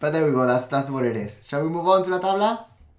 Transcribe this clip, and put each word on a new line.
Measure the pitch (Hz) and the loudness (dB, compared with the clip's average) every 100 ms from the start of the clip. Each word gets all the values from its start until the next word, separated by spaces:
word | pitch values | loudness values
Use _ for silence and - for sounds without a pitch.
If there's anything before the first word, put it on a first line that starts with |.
but | 151 | -4
there | 160 156 | 0 2
we | |
go. | 131 127 | 2 2
That's, | 123 - | 2 0
that's | 139 135 | -2 -2
what | 135 123 | -2 -2
it | 110 | -2
is. | 101 - - | -8 -12 -8
Shall | 143 | -4
we | 160 | -2
move | 170 175 | -2 2
on | 190 185 | 2 2
to | |
La | 180 | -2
Tabla? | 190 196 214 233 - - - | 0 2 0 0 -8 -20 -20